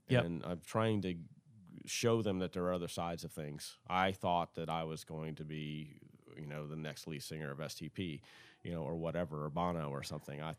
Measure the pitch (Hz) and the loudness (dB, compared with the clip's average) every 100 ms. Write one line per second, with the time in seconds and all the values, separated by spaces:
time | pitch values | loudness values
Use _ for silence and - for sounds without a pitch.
0 | - 127 85 85 - 87 - 113 110 107 | 2 4 4 0 -2 -6 -2 2 4 4
1 | 92 87 82 - - - - - - - | 2 -2 -6 -16 -20 -20 -18 -14 -4 2
2 | 117 117 107 92 90 92 90 90 85 - | 6 6 6 2 2 2 2 2 0 0
3 | 85 85 80 - 73 73 - - - 90 | -2 -2 -6 -6 -6 -6 -10 -12 0 4
4 | 95 95 92 87 82 - 80 82 80 80 | 6 4 4 4 2 -2 -2 0 -2 -4
5 | - 80 80 76 78 78 76 76 76 - | -6 -6 -6 -6 -6 -6 -4 -6 -8 -14
6 | - - - - 73 76 76 78 76 73 | -20 -20 -18 -12 -8 -6 -4 -4 -4 -6
7 | - 76 - 80 76 69 73 - 78 - | -6 -6 -6 -6 -4 -4 -6 -6 -8 -4
8 | 90 71 - - - - - 85 71 82 | -2 -4 -10 -20 -20 -12 -4 -2 0 0
9 | 82 82 85 76 76 76 90 85 71 69 | 0 2 0 0 -2 2 2 2 0 -2
10 | - 76 - 71 78 | -4 -6 -6 -6 -4